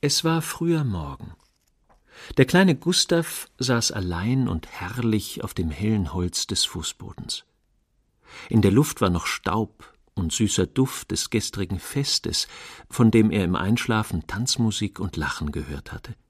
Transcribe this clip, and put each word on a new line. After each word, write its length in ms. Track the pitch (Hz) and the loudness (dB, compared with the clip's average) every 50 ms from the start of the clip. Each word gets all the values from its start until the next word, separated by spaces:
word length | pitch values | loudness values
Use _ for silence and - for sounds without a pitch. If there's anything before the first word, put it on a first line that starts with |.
| - | 0
Es 160 | 143 - - - | 0 0 2 2
war 200 | 160 160 165 151 | 2 2 2 0
früher 420 | - - - 165 170 170 156 151 | -4 -6 -2 0 2 2 2 2
Morgen. 480 | 123 101 87 78 69 69 - - - 82 _ _ _ _ _ _ _ _ _ _ _ - _ _ _ - - - - - | 0 -2 -2 -4 -6 -10 -12 -14 -16 -16 _ _ _ _ _ _ _ _ _ _ _ -20 _ _ _ -20 -20 -16 -8 4
Der 80 | - 170 | 4 4
kleine 300 | 165 - 175 190 190 156 | 6 8 6 8 6 4
Gustav 720 | - - 165 180 - - - - 170 160 - - - - - _ | 4 2 0 0 0 2 2 2 2 2 0 -6 -10 -12 -14 _
saß 340 | _ 127 123 127 117 113 - | _ 0 0 2 2 2 -2
allein 580 | - 107 95 90 87 85 92 110 127 135 127 110 | -2 -2 -4 -2 -2 -2 0 0 2 2 2 0
und 200 | 92 82 - - | 0 -4 -6 -8
herrlich 760 | - - 98 87 107 123 120 113 110 107 101 - - - - | -14 -10 -10 -8 -6 -2 0 2 2 2 0 -4 -10 -8 -10
auf 120 | - - | -8 -4
dem 160 | - 92 80 | -4 -4 -4
hellen 420 | 73 - 104 107 110 107 92 76 71 | -2 -2 0 0 2 2 0 0 -2
Holz 340 | 90 90 90 - - - | -2 -2 -2 -2 -4 -4
des 200 | - 104 - - | -2 -2 -2 -2
Fußbodens. 800 | - - 87 80 - - _ - 95 - - - - - - - _ _ _ _ _ _ _ _ _ _ _ _ _ _ _ _ - - - - - | -2 -2 -6 -8 -8 -8 _ -14 -16 -12 -12 -8 -8 -8 -10 -10 _ _ _ _ _ _ _ _ _ _ _ _ _ _ _ _ -20 -20 -18 -8 2
In 100 | - 113 | 4 6
der 100 | 101 101 | 6 6
Luft 300 | 92 120 151 - - - | 6 6 4 2 0 0
war 80 | 117 95 | 2 2
noch 160 | 87 87 - | 2 0 0
Staub 720 | - - - _ 95 85 107 110 101 _ _ - - _ _ _ _ _ | -4 -6 -4 _ -2 -2 -2 -4 -4 _ _ -20 -20 _ _ _ _ _
und 180 | - 92 80 | -4 -4 -2
süßer 360 | - - 110 101 - - 92 | 0 2 0 2 2 2 0
Duft 440 | 85 _ - 127 127 - - - _ | 0 _ 0 0 0 -2 -10 -8 _
des 200 | 92 - - - | -4 -4 -4 -2
gestrigen 480 | - 113 104 - - - 101 90 95 90 | -2 -2 -2 -2 -6 -6 -6 -4 -4 -6
Festes, 680 | - - - 139 139 139 - - - - - - - - - - - - - - - - | -6 -6 -4 -4 -2 0 -2 -2 -2 -2 -2 -2 -4 -4 -8 -18 -18 -18 -18 -20 -18 -14
von 200 | - - 123 113 | 2 4 6 6
dem 200 | 110 113 107 107 | 8 8 6 6
er 140 | - 104 95 | 4 2 2
im 120 | 87 90 | 2 0
Einschlafen 720 | - - 95 113 120 - - 113 110 107 - - 85 80 | 0 2 0 0 0 0 0 0 0 0 -2 -4 -6 -6
Tanzmusik 720 | - - 101 120 127 - - 117 110 104 - 107 98 - - | -6 -6 -6 -2 -2 0 0 0 0 0 -2 -4 -4 -4 -6
und 160 | 92 98 - | -8 -6 -4
Lachen 360 | 80 76 73 - - 78 76 73 | -4 -4 -4 -4 -4 -6 -6 -6
gehört 380 | - 76 69 71 71 - - | -6 -6 -6 -8 -10 -10 -10
hatte. 240 | - 76 - - - _ _ _ | -14 -12 -12 -14 -16 _ _ _